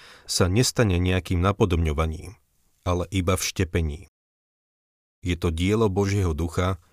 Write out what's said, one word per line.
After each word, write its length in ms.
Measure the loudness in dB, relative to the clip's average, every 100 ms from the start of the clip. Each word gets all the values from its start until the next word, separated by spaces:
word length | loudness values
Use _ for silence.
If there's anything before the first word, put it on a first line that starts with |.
| -20 -18 -6
sa 240 | 0 2
nestane 480 | 2 2 2 2 2
nejakým 400 | 2 0 0 0
napodobňovaním, 960 | 0 2 2 2 0 0 -2 -4 -14 -20 _ _ _ _
ale 240 | -4 -4 -2 -2
iba 240 | 0 -2
vštepením. 680 | -2 -4 -2 -2 -2 -6 -14 _ _ _ _ _ _ _ _ _ _ _
Je 120 | -4 -2
to 100 | -2 0
dielo 320 | 2 2 2
Božieho 480 | 2 0 0 0 -2
ducha, 480 | -2 -2 -2 -2 _